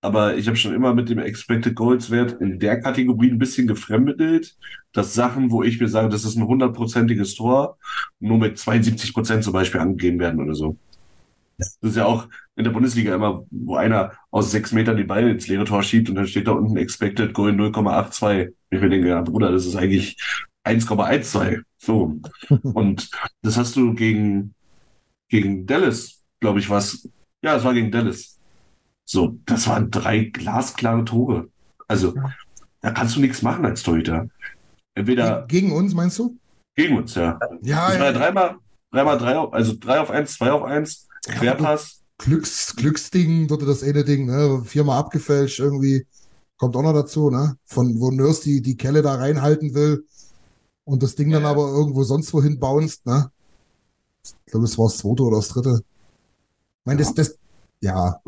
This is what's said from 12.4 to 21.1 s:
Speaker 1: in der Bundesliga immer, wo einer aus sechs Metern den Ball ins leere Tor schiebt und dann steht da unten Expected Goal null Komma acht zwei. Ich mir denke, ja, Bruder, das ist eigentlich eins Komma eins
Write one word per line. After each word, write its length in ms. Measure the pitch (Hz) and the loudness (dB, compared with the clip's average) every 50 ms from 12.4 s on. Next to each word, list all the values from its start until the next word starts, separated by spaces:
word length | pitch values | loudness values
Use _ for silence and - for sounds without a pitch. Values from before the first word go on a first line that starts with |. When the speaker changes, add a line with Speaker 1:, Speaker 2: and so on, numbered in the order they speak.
| - _ _ | -20 _ _
Speaker 1:
in 80 | - 113 | -2 -2
der 80 | 120 113 | -2 2
Bundesliga 420 | 113 123 127 113 120 110 107 92 | 2 2 2 2 0 0 0 0
immer, 320 | 92 107 104 95 - - - | 0 0 -2 -2 -4 -10 -14
wo 260 | - - - - - | -12 -10 -8 -4 -2
einer 360 | - 87 113 110 104 95 - - - _ _ | 0 2 2 2 2 0 -2 -8 -18 _ _
aus 200 | - 107 101 98 | -2 0 0 0
sechs 220 | 101 107 107 - 113 | 0 -2 -2 0 0
Metern 260 | 110 110 117 110 104 | 0 2 2 2 0
den 80 | 98 | 0
Ball 200 | 95 98 104 117 120 | 0 0 2 2 2
ins 160 | 101 92 - | 2 0 -2
leere 180 | - 95 98 104 | -4 -2 -2 0
Tor 180 | 101 104 101 98 | 0 0 -2 0
schiebt 280 | - - 113 113 - | 2 2 2 2 2
und 60 | 98 | 0
dann 100 | 95 98 | -2 -2
steht 200 | 95 - 98 98 | -2 -2 -2 0
da 60 | 113 - | 0 2
unten 240 | - 101 107 110 | 2 2 0 0
Expected 560 | - - - - - 98 101 98 - 110 104 - | 0 -2 -4 -4 -4 -4 -2 0 -2 -2 -2 0
Goal 220 | - 101 104 101 | 0 0 2 2
null 180 | 98 104 107 107 | 2 0 0 0
Komma 240 | 113 107 101 85 82 | 0 0 2 2 0
acht 140 | - - - | -2 -2 -4
zwei. 400 | - - 104 101 95 92 - - _ _ _ | -2 0 2 2 2 0 -4 -6 _ _ _
Ich 120 | - 92 98 | -2 0 2
mir 80 | 92 | 2
denke, 180 | 95 95 87 87 | 2 4 2 2
ja, 140 | 87 85 85 | 2 0 -2
Bruder, 280 | 82 80 80 - 90 | -2 0 0 2 2
das 140 | 90 92 90 | 2 0 0
ist 120 | 90 90 | -2 -4
eigentlich 400 | 101 95 98 98 95 - - - - - - - - - - _ _ _ | 0 0 2 2 2 0 -2 -8 -10 -8 -8 -8 -8 -8 -14 _ _ _
eins 220 | - - 117 113 | 0 0 2 2
Komma 180 | - 110 101 101 | 0 0 0 0
eins 260 | - | 2